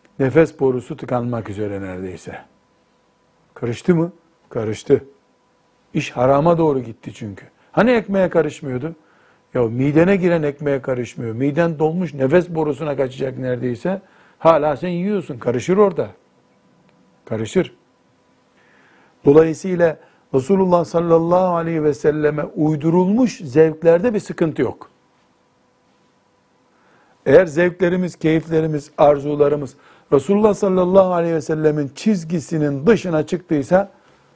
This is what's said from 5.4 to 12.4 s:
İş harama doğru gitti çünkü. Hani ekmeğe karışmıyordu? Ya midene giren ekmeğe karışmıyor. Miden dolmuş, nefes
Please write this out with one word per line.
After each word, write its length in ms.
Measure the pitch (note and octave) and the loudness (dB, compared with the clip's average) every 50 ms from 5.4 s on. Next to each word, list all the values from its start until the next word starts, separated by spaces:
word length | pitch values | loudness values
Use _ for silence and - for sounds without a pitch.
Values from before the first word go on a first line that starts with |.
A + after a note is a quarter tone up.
| _ _ _ _ _ _ _ _ _ _ - | _ _ _ _ _ _ _ _ _ _ -6
İş 160 | D#3 C3+ - | -6 -6 -6
harama 480 | - B2+ B2 C3 C#3 C#3+ D#3 E3+ E3+ E3 | -2 0 2 2 4 4 4 2 2 2
doğru 220 | E3 D3+ C#3 C3 | 2 0 0 -2
gitti 340 | A#2+ A2+ A2 - - C3 - | -6 -8 -14 -16 -18 -18 -14
çünkü. 320 | - A#2 G#2 G2 - - - _ _ _ _ | -12 -12 -12 -12 -14 -20 -20 _ _ _ _
Hani 180 | - E3 G#3 B3 | 0 2 2 4
ekmeğe 400 | B3 A3+ F3+ - G3 F#3+ F#3 E3+ | 2 2 0 0 0 0 0 2
karışmıyordu? 640 | - E3+ D3+ D3+ - - D#3 C3+ B2+ B2 C#3 E3 E3+ - _ _ _ _ _ _ _ _ _ _ - | 2 0 0 0 -4 -8 -10 -8 -6 -6 -6 -8 -10 -14 _ _ _ _ _ _ _ _ _ _ -2
Ya 80 | B2+ | -2
midene 540 | A#2+ A2+ A#2 B2 C3+ C#3+ C#3+ D#3+ E3+ F#3 G3+ | 0 0 0 -2 -2 2 2 2 4 4 2
giren 260 | F#3 F3+ F3 E3+ E3 | 2 2 0 0 0
ekmeğe 400 | D3 D3 C#3 - D3+ C#3+ C#3 C3 | 0 -4 -6 -4 -4 -2 -2 -2
karışmıyor. 520 | - C3+ B2+ B2 A#2+ - - - B2 A2+ A2 | -2 -4 -4 -4 -6 -8 -10 -10 -8 -8 -4
Miden 440 | A#2 C3+ D3 C#3 D#3+ E3+ E3+ D#3+ C#3 | -2 -2 -2 0 0 0 0 0 -2
dolmuş, 360 | D#3 D#3 E3 F3+ F3+ D3+ D3 | -2 -2 0 -2 -6 -6 -4
nefes 340 | C#3 C3 C3 D#3+ F3+ | -2 0 2 2 2